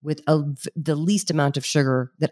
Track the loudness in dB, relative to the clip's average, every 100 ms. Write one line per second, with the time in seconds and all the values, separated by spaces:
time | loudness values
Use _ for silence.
0 | -6 -4 2 2 2 -6 -8 -6 -2 0
1 | 0 0 0 0 0 0 0 2 2 2
2 | -2 -4 -2